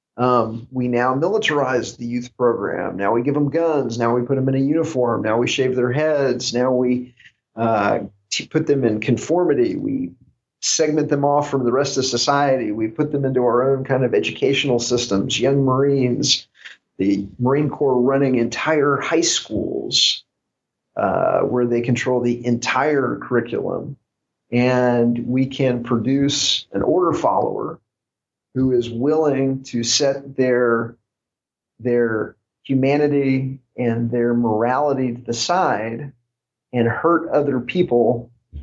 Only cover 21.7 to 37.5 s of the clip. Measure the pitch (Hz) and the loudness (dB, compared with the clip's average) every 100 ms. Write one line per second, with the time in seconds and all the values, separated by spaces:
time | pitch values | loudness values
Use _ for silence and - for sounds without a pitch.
21.7 | 117 120 120 127 127 120 120 123 117 - | 0 0 -2 0 0 0 -2 -2 -2 -2
22.7 | 127 147 147 123 120 - 123 113 - 92 | 0 0 0 0 -4 -2 0 0 -4 -4
23.7 | 90 - 139 _ _ _ _ _ 120 123 | -6 -8 -12 _ _ _ _ _ 0 2
24.7 | 127 123 120 120 120 120 127 131 - 131 | 2 2 2 2 0 -2 -2 -2 0 0
25.7 | 120 - 120 113 139 139 - - - - | -2 -2 -2 0 0 0 0 -2 -2 -4
26.7 | 98 - 175 170 - 117 95 101 101 - | -2 0 2 2 0 0 0 0 -4 -6
27.7 | - _ _ _ _ _ _ _ 131 131 | -10 _ _ _ _ _ _ _ -2 2
28.7 | 123 117 113 139 156 151 131 135 135 - | 2 0 -2 0 2 2 2 0 -2 -6
29.7 | 120 113 - 139 135 139 123 127 123 120 | -4 -2 0 0 -2 -6 -2 0 2 2
30.7 | 117 117 - _ _ _ _ _ _ _ | 0 -2 -10 _ _ _ _ _ _ _
31.7 | - 117 120 117 110 104 - _ _ - | -8 -2 0 0 -2 -4 -10 _ _ -4
32.7 | 131 131 147 147 143 139 135 135 135 _ | 0 2 2 2 2 2 0 -2 -8 _
33.7 | - 120 113 117 120 120 120 117 107 120 | -4 -2 -2 -2 0 0 0 0 0 0
34.7 | 131 147 131 127 120 - 117 - 180 160 | 0 0 0 -2 -4 -6 -6 -2 0 0
35.7 | 104 113 113 143 - _ _ _ _ _ | -2 -4 -8 -10 -16 _ _ _ _ _
36.7 | 123 117 110 165 170 - 147 143 | 0 0 0 0 0 0 0 0